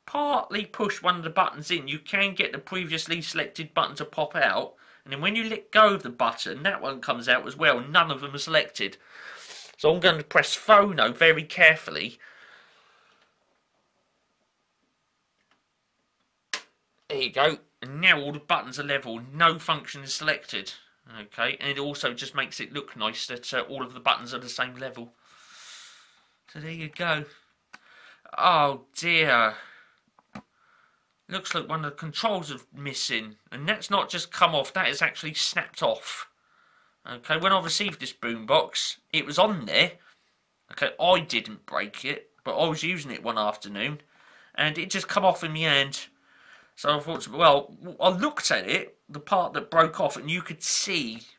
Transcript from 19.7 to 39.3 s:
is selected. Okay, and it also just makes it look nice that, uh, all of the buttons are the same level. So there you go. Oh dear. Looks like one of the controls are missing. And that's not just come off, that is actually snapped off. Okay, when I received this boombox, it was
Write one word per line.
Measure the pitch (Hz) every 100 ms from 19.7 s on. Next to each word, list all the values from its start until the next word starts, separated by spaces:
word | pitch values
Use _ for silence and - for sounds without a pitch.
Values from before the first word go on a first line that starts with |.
| 156 - 147 135
is | -
selected. | 156 147 - 104 98 - _ _ 127 113
Okay, | 104 - 120 -
and | 139
it | 139
also | 143 139 135 120
just | 131 139
makes | 127 -
it | 107
look | 143 - -
nice | 110 113 -
that, | 123 -
uh, | 127 -
all | 135
of | 127 127
the |
buttons | 120 - 120
are | 123
the | 123
same | - 127 127
level. | 131 120 117 _ _ - - - - - - - - _ _ _ _
So | 151
there | 156
you | 165 156
go. | - 175 156 147 - _ _ _ - _ - - - - -
Oh | 180 165 143 139 - -
dear. | 170 165 156 120 110 107 - - - _ _ _ _ - - _ _ _ _ _ _ _ -
Looks | 185 185
like | 175 143
one | 160 147
of |
the | 139
controls | 160 - 226 196 151
are | 127 -
missing. | 135 143 127 - 120 110 107 _
And | 127 156
that's | 214 -
not | 202 -
just | 175 -
come | - 175 151
off, | 131
that | - 135
is | -
actually | 156 - 156 156
snapped | - 175 - -
off. | 143 110 - - - _ _ _ _ _ _ _ -
Okay, | 120 - 160
when | 185
I | 190
received | 165 - 202 151
this | 127
boombox, | - 120 117 113 147 - - - - _
it | 160
was | 143